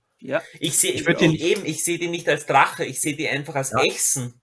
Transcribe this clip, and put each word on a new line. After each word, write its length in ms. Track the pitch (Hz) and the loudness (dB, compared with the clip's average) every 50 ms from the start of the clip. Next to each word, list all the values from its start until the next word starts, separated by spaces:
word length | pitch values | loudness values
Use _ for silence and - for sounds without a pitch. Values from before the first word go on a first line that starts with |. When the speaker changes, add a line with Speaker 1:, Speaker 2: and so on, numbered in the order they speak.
| _ _ _ _ | _ _ _ _
Speaker 1:
Ja. 220 | - - 131 165 - - - - | -8 -6 -6 -6 -6 -8 -10 -6
Speaker 2:
Ich 180 | - 165 - - | -2 0 2 2
seh, 100 | - 180 | 2 2
Speaker 3:
Ich 120 | 185 - | 0 0
Speaker 2:
ich 60 | - | 0
Speaker 3:
würd 120 | 165 170 - | 0 2 4
den 140 | 180 160 160 | 4 2 2
Speaker 2:
eben, 320 | - 156 180 214 202 - | 2 0 0 0 0 -2
ich 180 | 151 156 - - | -4 -2 0 0
seh 140 | - 170 | 0 0
die 100 | 170 175 | -2 -4
nicht 220 | 170 170 160 - 175 | -4 -6 -2 -2 0
als 160 | 147 147 - | -2 0 0
Drache, 400 | - - 226 - - - - 156 | 2 4 4 4 4 0 -4 -6
ich 160 | 113 131 - | -4 -2 -2
seh 120 | - 156 143 | -2 -2 -2
die 120 | 151 143 | -2 -4
einfach 280 | 107 127 139 143 160 143 | -4 -4 -4 -6 -6 -4
als 160 | 139 135 - | -4 -4 -2
Speaker 3:
Ja. 80 | 110 127 | 0 0
Speaker 2:
Echsen. 580 | 156 160 - - - - - 139 120 120 - _ | 0 0 0 0 0 0 0 0 -4 -6 -10 _